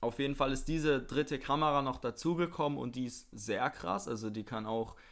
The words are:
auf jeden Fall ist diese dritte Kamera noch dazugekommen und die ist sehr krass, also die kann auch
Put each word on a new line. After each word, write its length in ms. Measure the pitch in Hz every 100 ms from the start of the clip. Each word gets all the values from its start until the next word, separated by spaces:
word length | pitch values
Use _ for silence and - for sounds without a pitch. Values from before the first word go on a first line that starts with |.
auf 180 | 117 113
jeden 160 | 139 143
Fall 160 | 135
ist 160 | 131 -
diese 340 | 160 151 135
dritte 360 | 123 131 151 135
Kamera 440 | - 147 151 143
noch 160 | 135 -
dazugekommen 800 | 123 - 165 170 175 170 147 143
und 180 | 123 123
die 100 | 123
ist 220 | - -
sehr 360 | 107 104 101 131
krass, 380 | - 87 95 151
also 220 | 113 110
die 140 | 107
kann 220 | 107 113 107
auch 280 | 113 110 - -